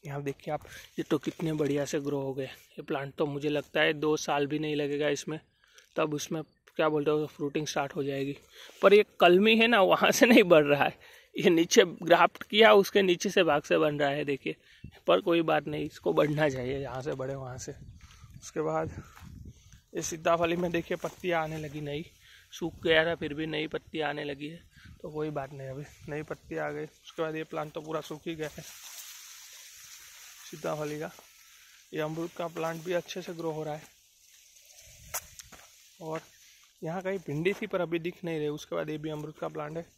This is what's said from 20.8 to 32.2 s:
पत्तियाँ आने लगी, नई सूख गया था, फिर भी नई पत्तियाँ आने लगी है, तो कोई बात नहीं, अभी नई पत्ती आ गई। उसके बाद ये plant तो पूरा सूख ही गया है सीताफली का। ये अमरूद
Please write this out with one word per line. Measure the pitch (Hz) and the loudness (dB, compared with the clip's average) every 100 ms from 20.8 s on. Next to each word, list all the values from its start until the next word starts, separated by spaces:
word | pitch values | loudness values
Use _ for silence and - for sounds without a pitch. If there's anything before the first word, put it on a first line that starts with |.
| - 180 | -4 -6
पत्तियाँ | 165 - 185 170 | -8 -8 -4 -2
आने | 156 160 | -2 -8
लगी, | 151 151 | -10 -10
नई | 147 147 170 - - - _ | -8 -8 -10 -18 -20 -20 _
सूख | - 165 - | -10 -10 -4
गया | 175 160 160 | 2 4 4
था, | 165 | -2
फिर | 156 | -6
भी | 143 160 | -6 -6
नई | 151 156 | -6 -6
पत्तियाँ | 156 - 160 147 | -8 -8 -6 -6
आने | 147 | -6
लगी | 147 143 147 | -8 -10 -12
है, | 165 - - - - | -14 -20 -20 -20 -18
तो | 175 | -14
कोई | 151 156 | -8 -6
बात | 147 139 | -8 -10
नहीं, | 143 135 | -12 -12
अभी | 131 147 - - | -12 -14 -18 -12
नई | 147 | -12
पत्ती | 151 147 - 160 | -10 -14 -10 -8
आ | 151 | -8
गई। | 147 | -8
उसके | 156 _ - - | -12 _ -18 -8
बाद | 160 160 | -6 -6
ये | |
plant | 156 160 151 | -8 -8 -8
तो | 160 | -10
पूरा | 151 160 | -8 -8
सूख | - 151 170 | -8 -12 -10
ही | |
गया | 160 151 | -8 -10
है | - - - - - - - - - - - - - - - - - - - | -10 -18 -20 -18 -18 -18 -18 -20 -20 -20 -20 -20 -20 -20 -20 -20 -20 -20 -20
सीताफली | - 160 165 156 151 151 | -18 -10 -6 -6 -6 -8
का। | 170 - - - - - - - _ | -10 -14 -20 -20 -20 -20 -20 -20 _
ये | 156 | -8
अमरूद | 156 160 | -6 -6